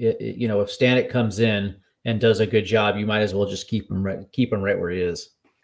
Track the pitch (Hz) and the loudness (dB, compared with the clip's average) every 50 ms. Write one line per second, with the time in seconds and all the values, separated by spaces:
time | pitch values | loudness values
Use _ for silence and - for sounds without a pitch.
0 | 120 113 113 - - 110 110 - 120 113 107 101 101 - - - 131 127 127 127 | 0 0 0 0 -4 -8 -6 -4 -2 0 0 0 0 -2 -2 0 2 2 4 2
1 | 117 - - 127 117 110 95 98 117 113 107 101 98 101 92 - _ _ _ _ | 0 0 0 0 0 0 0 2 2 2 2 0 -2 -4 -6 -10 _ _ _ _
2 | - 117 117 104 113 113 110 101 110 95 113 110 101 92 110 110 107 104 101 101 | -4 -4 -2 2 4 4 4 4 2 2 2 0 0 2 2 2 2 2 0 0
3 | 104 107 107 107 107 101 95 98 101 98 98 95 - - 113 107 - - 98 95 | -2 0 0 2 0 0 2 0 -2 -2 -2 -8 -8 -4 -4 -4 -4 -4 -4 -2
4 | 98 98 95 - 98 - - - 123 117 - 104 98 101 98 90 90 87 87 92 | -2 -2 -4 -6 -10 -10 -2 -2 0 0 0 -2 0 0 0 0 0 -2 -2 -2
5 | 90 87 87 - - - _ _ _ _ _ _ | -2 -2 -4 -4 -10 -16 _ _ _ _ _ _